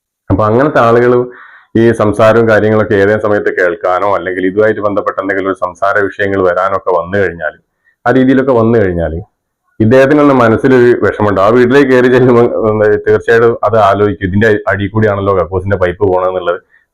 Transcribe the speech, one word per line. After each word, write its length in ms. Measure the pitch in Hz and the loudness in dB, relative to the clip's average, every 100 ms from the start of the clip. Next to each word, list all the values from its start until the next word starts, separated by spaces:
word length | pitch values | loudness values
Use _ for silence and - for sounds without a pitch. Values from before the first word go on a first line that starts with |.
| _ _ - | _ _ -6
അപ്പൊ 140 | 98 | -2
അങ്ങനത്തെ 340 | 107 117 151 147 | 0 0 0 0
ആളുകൾ 520 | 117 120 123 123 123 - - - _ 110 | 2 2 2 0 -2 -10 -20 -20 _ 0
ഈ 80 | 113 | 2
സംസാരവും 540 | 113 107 107 110 113 113 | 2 0 2 2 4 2
കാര്യങ്ങളൊക്കെ 460 | 104 107 107 101 | 2 2 0 0
ഏതേ 200 | 101 98 107 | 0 0 0
സമയത്ത് 320 | 107 104 104 90 | 0 -2 -2 -2
കേൾക്കാനോ 520 | 90 85 90 90 101 95 | -2 -2 -4 -2 -2 -2
അല്ലെങ്കിൽ 280 | 90 92 95 | -4 -4 -4
ഇതുമായിട്ട് 360 | 98 107 107 101 | 0 0 0 -4
ബന്ധപ്പെട്ട 300 | 101 95 98 | -4 -4 -6
എന്തെങ്കിലും 300 | 95 95 95 | -4 -4 -4
ഒരു 60 | 90 | -6
സംസാര 300 | 90 90 98 101 | -8 -6 -4 -2
വിഷയങ്ങൾ 360 | 98 - 98 98 | -4 -4 -4 -2
വരാനോ 340 | 92 90 95 95 | 0 0 -2 -4
ഒക്കെ 160 | 95 87 | -4 -4
വന്നു 180 | 85 101 | -4 -4
കഴിഞ്ഞാൽ, 360 | 92 85 78 - _ _ _ _ | -4 -6 -10 -12 _ _ _ _
ആ 60 | 123 | -2
രീതിയിലൊക്കെ 440 | 127 131 135 131 120 | 0 2 0 0 0
വന്നു 160 | 110 117 | 2 0
കഴിഞ്ഞാൽ 360 | 95 87 82 82 - _ _ _ _ - | 0 -2 -6 -6 -12 _ _ _ _ -4
ഇദ്ദേഹത്തിനൊന്ന് 540 | 110 131 135 151 143 | 2 4 4 2 2
മനസ്സിലൊരു 560 | 131 113 110 135 131 123 113 | 2 2 0 2 4 4 2
വിഷമമുണ്ട്. 400 | 101 - 104 95 | 0 -2 -2 0
ആ 80 | 101 | 2
വീട്ടിലേക്ക് 420 | 123 120 139 135 | 2 4 2 4
കയറി 180 | 127 123 | 2 4
ചെല്ലുമ്പോൾ, 340 | 127 123 117 120 87 110 | 2 4 2 2 0 -2
എന്താ, 160 | 107 104 104 110 | 0 0 0 0
തീർച്ചയായിട്ടും 460 | 107 - 117 117 117 | 0 2 2 2 0
അത് 120 | 104 110 101 | 0 2 2
ആലോചിക്കും, 380 | 101 104 98 95 | 2 0 -2 -4
ഇതിന്റെ 200 | 101 110 104 98 | 0 0 0 -2
അടിയിൽ 220 | 98 101 | -4 -4
കൂടിയാണല്ലോ 400 | 107 107 101 98 95 | -2 -2 0 -2 -2
കക്കൂസിന്റെ 400 | 85 92 98 98 | -2 -4 -4 -2
പൈപ്പ് 200 | 90 85 | -2 -2
പോകണമെന്നുള്ളത് 560 | 101 92 92 92 87 87 - _ _ | -2 0 -2 -4 -4 -6 -10 _ _